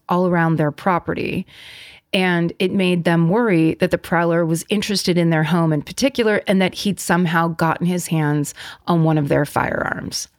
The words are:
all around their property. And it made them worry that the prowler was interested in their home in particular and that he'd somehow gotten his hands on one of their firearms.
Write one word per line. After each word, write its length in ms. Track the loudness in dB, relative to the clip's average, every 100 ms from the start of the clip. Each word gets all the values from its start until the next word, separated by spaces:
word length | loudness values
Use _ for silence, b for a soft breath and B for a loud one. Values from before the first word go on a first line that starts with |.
| -4
all 180 | 0 2
around 300 | 2 2 2
their 160 | 0
property. 720 | -2 -2 -2 -2 -6 -4 -6 -8 B B B B B _
And 400 | -2 0 0 0 -2
it 140 | -2
made 320 | 0 2 2
them 260 | 2 2 2
worry 440 | 2 2 2 2
that 180 | 0 -2
the 60 | -2
prowler 460 | -2 0 2 2
was 220 | 0 -2 -2
interested 480 | -4 -2 -2 0 2
in 140 | 2
their 140 | 2
home 280 | 2 2 2
in 80 | 0
particular 640 | -4 -2 -2 0 0 0 0
and 120 | 2
that 140 | 0
he'd 240 | -2 -4 -4
somehow 500 | 0 0 2 2 0
gotten 380 | 0 -2 0 -2
his 220 | -2 -2
hands 440 | 0 0 0 -2 B B B -2
on 160 | 2
one 120 | 2 2
of 120 | 2
their 180 | 0 0
firearms. 800 | -2 -2 -2 -4 -6 -8 -10 -10